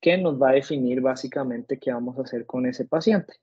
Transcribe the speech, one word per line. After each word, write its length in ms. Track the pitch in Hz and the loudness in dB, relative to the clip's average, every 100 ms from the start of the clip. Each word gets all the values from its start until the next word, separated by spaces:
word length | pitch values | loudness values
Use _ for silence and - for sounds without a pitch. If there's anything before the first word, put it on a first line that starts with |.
que 160 | - 180 | 4 4
nos 240 | 180 139 | 2 4
va 80 | 131 | 4
a 40 | |
definir 460 | 135 139 147 127 127 | 4 2 -2 0 0
básicamente 760 | 127 127 135 143 131 120 - 131 | 0 -2 -6 -6 -6 -6 -6 -6
qué 160 | - | -4
vamos 240 | 120 123 127 | -4 -6 -8
a 60 | |
hacer 220 | 127 123 117 | -8 -8 -6
con 200 | 131 127 | -4 -4
ese 200 | 127 131 | -4 -2
paciente. 500 | 156 165 208 - - | 0 2 2 0 -18